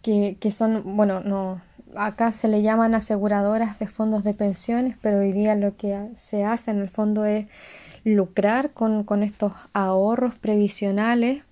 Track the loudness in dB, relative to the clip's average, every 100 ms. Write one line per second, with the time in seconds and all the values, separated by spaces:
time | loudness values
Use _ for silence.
0 | 2 0 0 -2 -4 0 0 0 -2 0
1 | 0 0 -2 -4 -4 -8 -14 -20 -16 -6
2 | -6 0 -2 0 0 2 2 2 2 2
3 | 0 -2 0 0 0 0 -2 -4 -10 -2
4 | 0 0 -2 -2 -2 -2 -4 -2 -2 -2
5 | 0 2 2 2 2 2 0 -2 -6 -6
6 | -8 -14 -8 -4 -2 -2 -2 -4 -4 -2
7 | 0 0 0 -2 -4 -16 -20 -20 -20 -6
8 | 2 2 2 0 2 2 -2 -2 0 0
9 | 0 0 0 -2 -4 -4 -8 -2 2 2
10 | 2 2 0 -2 0 2 2 0 -2 0
11 | 2 2 0 -2 -8